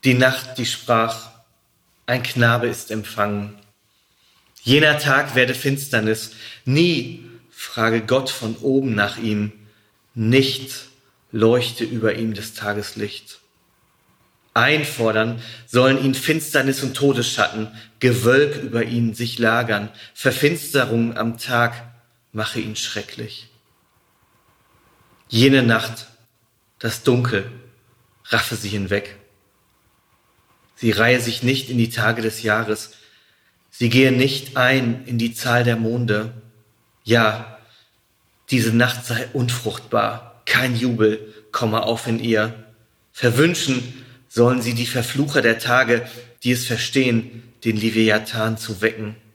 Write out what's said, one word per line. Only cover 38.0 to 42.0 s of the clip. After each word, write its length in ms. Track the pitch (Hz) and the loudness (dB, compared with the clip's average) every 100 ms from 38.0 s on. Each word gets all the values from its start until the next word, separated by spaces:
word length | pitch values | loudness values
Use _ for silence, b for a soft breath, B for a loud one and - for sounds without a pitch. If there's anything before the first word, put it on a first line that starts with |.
| _ _ _ _ - | _ _ _ _ -2
diese 260 | 131 113 117 | 0 2 2
Nacht 300 | 120 - - | 2 0 -6
sei 220 | 117 - | -8 -6
unfruchtbar, 1080 | 139 123 - 107 - - 113 107 113 - - - | -4 -2 -2 -4 -8 -4 -2 0 -4 -14 -16 -2
kein 300 | - 127 120 | 0 0 0
Jubel 580 | 123 113 107 107 - - _ | -2 2 2 2 -8 -20 _
komme 320 | - 117 110 | -4 0 0
auf 240 | - 117 | -2 -4